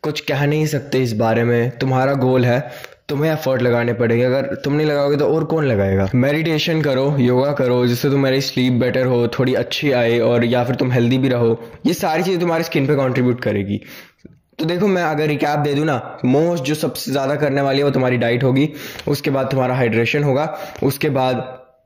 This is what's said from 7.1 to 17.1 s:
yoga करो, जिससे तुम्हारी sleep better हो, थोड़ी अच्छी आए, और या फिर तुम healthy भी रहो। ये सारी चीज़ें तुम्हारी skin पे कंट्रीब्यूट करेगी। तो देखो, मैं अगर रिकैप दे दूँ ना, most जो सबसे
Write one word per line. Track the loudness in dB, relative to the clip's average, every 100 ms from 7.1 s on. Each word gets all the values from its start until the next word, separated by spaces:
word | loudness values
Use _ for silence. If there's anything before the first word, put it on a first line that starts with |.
| 2
yoga | 2 2 0
करो, | 0 0 2 2
जिससे | 2 0
तुम्हारी | 2 2 0
sleep | -2 0 0
better | 2 0 0 0
हो, | 2 0
थोड़ी | 0 0
अच्छी | 0 -2 -4 0
आए, | 2 2 2
और | 2 2
या | 2 0
फिर | 0
तुम | -2 0
healthy | 2 2 2
भी | 0
रहो। | 2 2 0 -4 -6 -4
ये |
सारी | -2 -2 0
चीज़ें | 0 -2
तुम्हारी | 0 -2
skin | -2 -2 0
पे |
कंट्रीब्यूट | 2 0 0 0 0
करेगी। | -2 -2 -2 -6 -8 -20 -20 _ -20 -20 _ -6
तो |
देखो, | -4 0 0
मैं | 0
अगर | 0 0 -2
रिकैप | 0 0 0
दे | 0
दूँ | 0
ना, | 0 -2 -4 -4
most | 2 2 2 0
जो | -2
सबसे | -2 -4 -6 -4